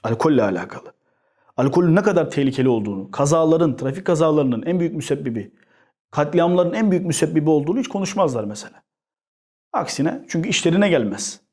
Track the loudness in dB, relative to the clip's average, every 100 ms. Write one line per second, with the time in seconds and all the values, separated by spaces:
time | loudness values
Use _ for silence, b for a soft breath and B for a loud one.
0 | -4 0 2 4 2 -2 -8 -16 -20 _
1 | _ _ _ _ _ -2 0 2 4 4
2 | 4 0 0 -2 -2 0 2 2 -2 -8
3 | -10 -2 2 2 4 2 2 -2 -6 -6
4 | -2 2 2 2 0 -2 -2 -2 -2 -4
5 | -4 -4 -4 -8 -10 b b b b b
6 | _ -4 0 2 4 2 2 2 2 2
7 | 0 0 2 2 2 2 2 -2 -2 -4
8 | -4 0 0 0 -6 -10 -14 -20 _ _
9 | _ _ _ _ _ _ _ -6 -4 -2
10 | -2 -4 -6 -4 -2 0 2 2 4 2
11 | 0 -6 -10 -12 _